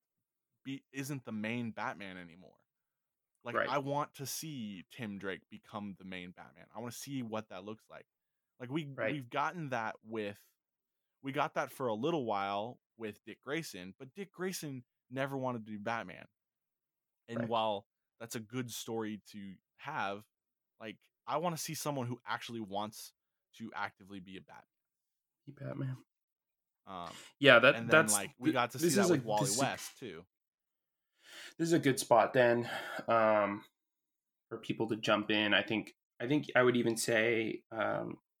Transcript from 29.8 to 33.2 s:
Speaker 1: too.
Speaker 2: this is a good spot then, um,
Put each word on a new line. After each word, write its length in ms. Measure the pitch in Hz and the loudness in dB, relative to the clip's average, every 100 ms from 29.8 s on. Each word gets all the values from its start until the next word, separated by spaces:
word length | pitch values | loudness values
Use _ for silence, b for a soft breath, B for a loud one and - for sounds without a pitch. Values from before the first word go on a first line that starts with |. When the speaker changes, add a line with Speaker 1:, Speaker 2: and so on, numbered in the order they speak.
| - - | -8 -12
Speaker 1:
too. 280 | 117 80 87 _ _ _ _ _ _ _ _ B B B B B | -12 -12 -16 _ _ _ _ _ _ _ _ B B B B B
Speaker 2:
this 100 | 165 | 4
is 60 | |
a 60 | 170 | 4
good 200 | 139 127 | 6 2
spot 340 | - 117 104 | 6 6 8
then, 360 | 131 120 120 120 B B B - | 6 6 6 2 B B B 2
um, 560 | 113 | 6